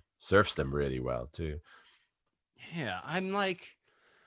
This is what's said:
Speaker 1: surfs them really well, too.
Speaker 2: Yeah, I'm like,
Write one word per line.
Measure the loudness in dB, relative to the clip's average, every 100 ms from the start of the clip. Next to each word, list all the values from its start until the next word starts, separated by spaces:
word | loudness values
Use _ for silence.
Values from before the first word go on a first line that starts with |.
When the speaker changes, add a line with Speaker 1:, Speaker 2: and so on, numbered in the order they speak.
| _ -8
Speaker 1:
surfs | 4 6 6 2
them | 2
really | 2 0 0
well, | -2 -4 -6
too. | -6 -6 -6 -12 -20 -20 -20 _ _ _ _ _ -20 -12 -6
Speaker 2:
Yeah, | -4 -6
I'm | -4 -4 0
like, | 0 0 -2 -10 -20 _ _ _ _